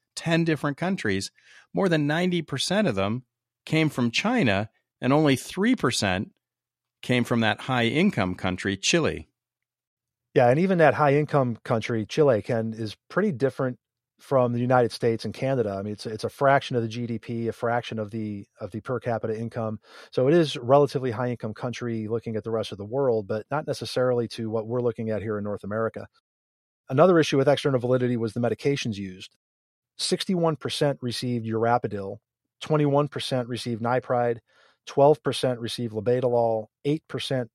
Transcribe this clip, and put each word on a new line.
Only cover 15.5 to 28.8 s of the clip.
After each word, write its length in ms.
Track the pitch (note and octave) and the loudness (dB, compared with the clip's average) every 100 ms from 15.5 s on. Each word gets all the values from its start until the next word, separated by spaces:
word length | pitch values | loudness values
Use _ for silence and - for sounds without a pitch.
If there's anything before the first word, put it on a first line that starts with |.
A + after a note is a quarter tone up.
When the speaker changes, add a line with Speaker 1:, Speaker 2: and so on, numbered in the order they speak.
| C3+ G#2 G2 | 0 -2 -4
Speaker 2:
I 40 | |
mean, 100 | G#2 | -8
it's, 140 | G2+ B2 | -8 -10
it's 180 | B2+ | -8
a 40 | A2+ | -8
fraction 480 | - C#3 C#3 - B2+ | 0 4 4 2 -4
of 60 | |
the 60 | A2+ | -4
G 180 | A2+ A#2+ | -4 -6
D 120 | A2+ | -8
P, 280 | - A#2 A2+ | -8 -6 -6
a 60 | |
fraction 480 | G#2 A#2 A#2+ - A2+ | -4 -2 -2 -4 -8
of 100 | G#2 | -8
the, 360 | A2+ G#2+ G#2 - - | -8 -8 -8 -12 -14
of 120 | G#2 | -12
the 80 | A2 | -10
per 180 | - B2 | -6 -6
capita 400 | - A2+ A2+ A2 | -4 -4 -4 -6
income. 400 | A2+ B2 A2 A2 _ - - | -6 -6 -6 -8 _ -20 -8
So 160 | - C3 | 0 4
it 80 | |
is 220 | E3+ D3+ C#3+ | 4 2 0
relatively 560 | A#2 C#3+ C#3+ C#3+ B2+ | 4 6 4 0 -4
high 180 | G#2+ B2 | -4 -4
income 240 | A#2 A2+ | -6 -8
country 540 | G#2+ B2+ A#2 A#2+ A2+ G#2+ | -8 -8 -6 -6 -4 -4
looking 260 | A#2 A#2 | -4 -4
at 80 | A2 | -6
the 80 | A2+ | -4
rest 220 | A2+ G#2+ | -4 -4
of 60 | G2 | -8
the 60 | |
world, 440 | G2+ B2+ C3+ A2+ G2 | -6 -2 0 0 0
but 180 | A2 - | -6 -4
not 160 | C#3+ D#3 | -6 -6
necessarily 580 | C3+ A#2 - B2+ B2 A#2 | -8 -6 0 0 0 -2
to 220 | - A2+ | -6 -4
what 160 | A2 A2 | -4 -4
we're 160 | B2 | -2
looking 280 | A#2+ A2+ A2 | -2 -2 -4
at 120 | A2 | -4
here 160 | G#2 G#2+ | -4 -6
in 60 | |
North 180 | G2+ G2+ | -6 -8
America. 460 | G2 G#2+ A2+ G#2+ G#2+ _ _ _ _ _ _ _ - | -6 -4 -4 -6 -14 _ _ _ _ _ _ _ -2
Another 280 | C3 F3+ E3+ | 4 6 6
issue 200 | D3 C#3+ | 4 4
with 100 | C3+ | 4
external 320 | C#3 D3 C3 | 2 2 0
validity 380 | A#2+ B2+ B2 B2 | 2 0 0 -2
was 160 | A2+ | -4
the 60 | A#2+ | -2
medications 560 | A#2+ A2 D3 C#3 | -2 -2 -2 -2